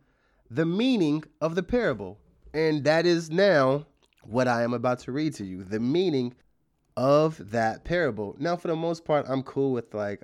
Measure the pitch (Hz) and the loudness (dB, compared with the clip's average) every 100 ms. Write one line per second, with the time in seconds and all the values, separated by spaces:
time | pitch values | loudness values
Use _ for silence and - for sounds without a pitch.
0 | _ _ _ _ _ 117 165 185 262 233 | _ _ _ _ _ -4 -2 0 2 2
1 | 156 151 - _ 160 175 175 247 196 110 | 2 0 -4 _ -4 -2 -2 0 0 -2
2 | 95 101 _ _ - 151 160 151 135 160 | -8 -14 _ _ -10 -2 0 2 2 4
3 | 175 170 160 165 202 156 131 143 - _ | 4 2 0 2 4 6 4 2 -4 _
4 | _ _ - 117 127 117 117 120 123 123 | _ _ -4 0 2 2 0 0 0 -2
5 | - 135 156 143 98 92 95 110 120 170 | -4 -4 -4 -6 -10 -10 -6 -4 0 0
6 | 185 139 123 - _ _ _ _ _ - | 2 0 -2 -8 _ _ _ _ _ -2
7 | 131 147 156 156 104 117 113 107 - 175 | 4 4 4 -2 -4 0 0 -2 -4 -2
8 | 147 104 101 135 160 175 175 160 165 165 | 0 -2 -8 -6 -4 -4 -4 -4 -4 -4
9 | - 151 - 135 131 139 139 120 - 107 | 0 0 0 -4 -4 -2 0 -2 -4 -6
10 | 101 101 | -6 -8